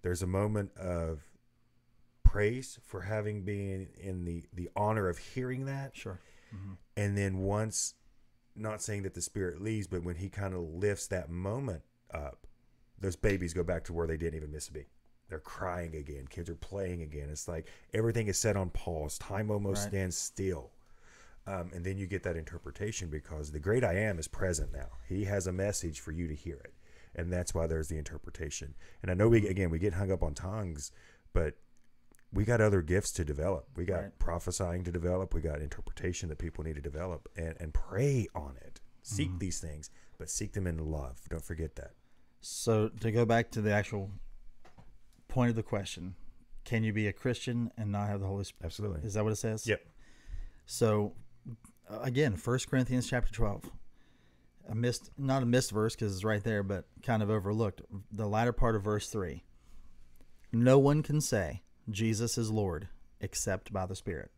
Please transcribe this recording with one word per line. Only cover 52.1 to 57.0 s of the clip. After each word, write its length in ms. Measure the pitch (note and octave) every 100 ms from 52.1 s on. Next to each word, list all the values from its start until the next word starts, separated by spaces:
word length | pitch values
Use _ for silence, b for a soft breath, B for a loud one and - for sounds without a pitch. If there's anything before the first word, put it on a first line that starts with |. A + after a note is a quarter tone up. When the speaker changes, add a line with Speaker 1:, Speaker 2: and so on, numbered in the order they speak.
| B2 D3 F#2+
Speaker 2:
First 340 | - B2 -
Corinthians 380 | C3 B2 B2+ A#2+
chapter 240 | B2+ -
twelve, 340 | - A2 G2+ - - - b b b b b b b -
a 80 | A2
missed, 340 | A#2+ A#2 - -
not 240 | C3+ C3+
a 40 | A#2+
missed 240 | B2+ C3
verse 240 | G#2+ A2 -
'cause 180 | A2
it's 100 | F#2+
right 200 | G#2+ G#2
there, 180 | G#2 G#2+
but 240 | G2 G2 - -